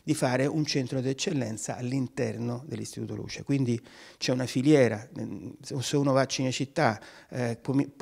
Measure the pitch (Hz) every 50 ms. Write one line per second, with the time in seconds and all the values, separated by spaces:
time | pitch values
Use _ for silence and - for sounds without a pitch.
0 | - 151 151 - 151 131 123 127 135 143 - 160 151 - - 143 131 120 139 131
1 | 123 131 135 135 - 202 170 139 123 110 110 107 - - 123 - 127 123 135 139
2 | 127 120 - - 127 110 107 107 117 120 120 120 135 160 127 107 107 - - 113
3 | 110 107 110 107 - - - - 104 - 139 139 135 117 120 117 - - - -
4 | - - - - - - 131 127 127 120 - 135 127 147 156 143 127 113 107 104
5 | 113 - - - 113 110 101 101 - 107 - - - - - 139 123 - - 143
6 | 139 143 131 135 135 135 - - 135 131 123 - 143 135 - - 151 120 107 107
7 | - - - - - - - 131 123 117 117 - - - 131 139 143 - - -